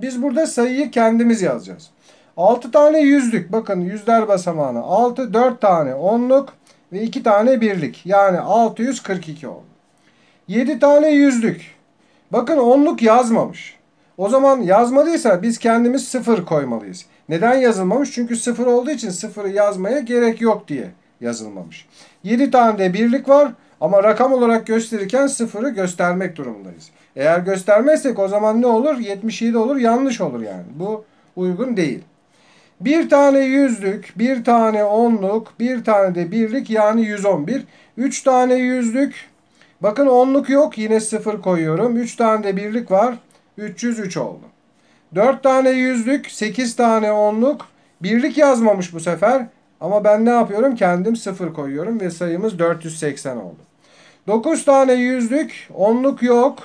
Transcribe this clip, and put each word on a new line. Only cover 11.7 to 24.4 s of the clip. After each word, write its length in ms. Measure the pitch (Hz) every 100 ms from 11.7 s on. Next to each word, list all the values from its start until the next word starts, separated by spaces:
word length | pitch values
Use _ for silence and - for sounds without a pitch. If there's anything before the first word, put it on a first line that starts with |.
| _ _ _ _ _ _
Bakın 260 | 214 240 311
onluk 440 | 240 269 302 285
yazmamış. 760 | 226 233 240 220 117 - - - _ _ _ -
O 120 | 196
zaman 320 | 269 277 269
yazmadıysa 800 | 180 196 240 262 311 330 240 180
biz 160 | 220 226
kendimiz 500 | 233 233 240 262 -
sıfır 380 | 262 233 220 180
koymalıyız. 600 | 156 131 113 104 90 - _ -
Neden 260 | 165 226 262
yazılmamış? 560 | 247 202 185 233 277
Çünkü 240 | - 233 233
sıfır 320 | - 226 247
olduğu 240 | 240 254
için 180 | 285 220
sıfırı 400 | 180 214 208 202
yazmaya 500 | 202 208 190 190 277
gerek 420 | 233 240 233 226
yok 260 | 226 208 -
diye 240 | 143 92 - _ _
yazılmamış. 680 | 120 113 110 98 82 - - _ - _
Yedi 280 | 185 240 277
tane 260 | 262 233 208
de 160 | 185
birlik 360 | 185 233 262 -
var 220 | 277 285 - _ _
ama 220 | 156 196
rakam 300 | 202 208 254
olarak 340 | 262